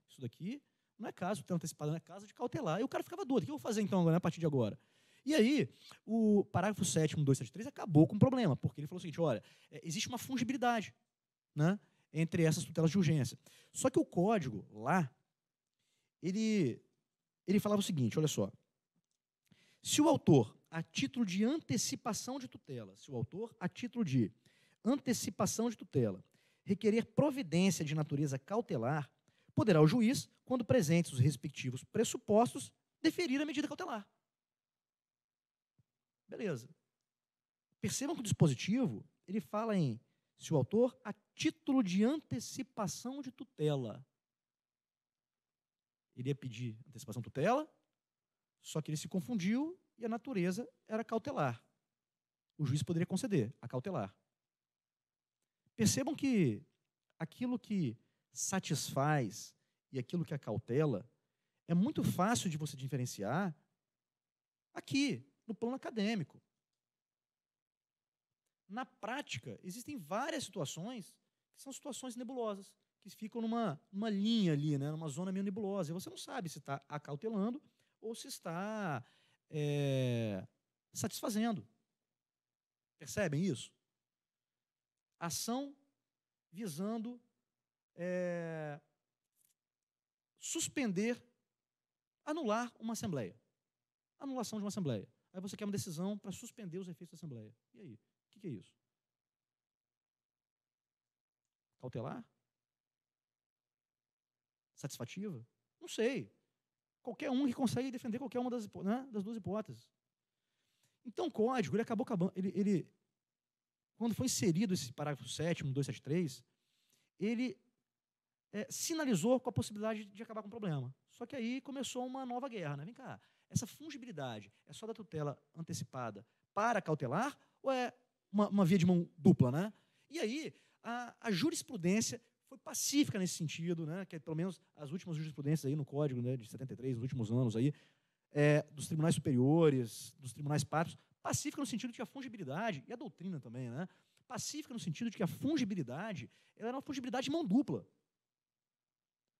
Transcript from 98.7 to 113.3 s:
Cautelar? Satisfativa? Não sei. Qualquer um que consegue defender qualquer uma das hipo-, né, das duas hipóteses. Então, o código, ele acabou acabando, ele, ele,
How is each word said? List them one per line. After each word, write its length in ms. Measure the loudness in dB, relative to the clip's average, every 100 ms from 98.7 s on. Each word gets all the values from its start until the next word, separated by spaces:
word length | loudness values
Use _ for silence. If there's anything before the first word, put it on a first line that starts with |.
| _ _ _ _ _ _ _ _ _ _ _ _ _ _ _ _ _ _ _ _ _ _ _ _ _ _ _ _ _ _ _
Cautelar? 460 | -10 -8 -8 -10 -16 _ _ _ _ _ _ _ _ _ _ _ _ _ _ _ _ _ _ _ _ _ _ _ _
Satisfativa? 720 | -14 -14 -10 -10 -10 -10 -10 -16 _ _ _
Não 80 | -10
sei. 460 | -2 -2 -2 -6 _ _ _ _ _ _ _
Qualquer 280 | -14 -8 -2
um 160 | 2 2
que 80 |
consegue 360 | 2 0 0 -4
defender 280 | -6 -6 -4
qualquer 220 | -4 -4
uma 100 | -2
das 140 | -4
hipo-, 180 | -6 -6
né, 260 | -2 -2 -2
das 140 | -6
duas 120 | -6 -6
hipóteses. 540 | -4 -6 -6 -14 -18 _ _ _ _ _ _ _ _ _ _ _
Então, 220 | -12 -6 -4
o 40 |
código, 460 | 0 0 0 0 0
ele 60 |
acabou 220 | 0 -2
acabando, 280 | -2 0 0 -2
ele, 160 | -2
ele, 340 | 0 2 2 0 _ _ _ _